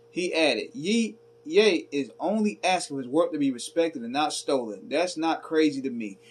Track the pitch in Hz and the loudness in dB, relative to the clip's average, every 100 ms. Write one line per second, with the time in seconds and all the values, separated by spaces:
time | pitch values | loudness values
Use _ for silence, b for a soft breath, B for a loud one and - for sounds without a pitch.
0 | - 175 175 160 156 113 - 131 165 233 | -10 -6 -2 2 2 2 -4 -6 0 2
1 | 214 - - - 151 175 220 165 - 143 | 0 -6 -20 -20 2 4 6 2 -2 -4
2 | 123 - 160 220 208 - 175 180 - 139 | -4 -4 -2 0 0 0 0 0 -2 -8
3 | 120 147 170 156 139 120 - 165 165 139 | 0 2 2 2 0 0 -4 0 0 -2
4 | 117 135 151 - - 139 117 98 117 139 | -4 -2 -2 -2 -2 -2 -2 -10 -4 -2
5 | 175 160 160 151 - 160 156 135 131 120 | -2 0 -2 -2 0 2 4 2 -4 -4
6 | 107 98 B | -8 -10 B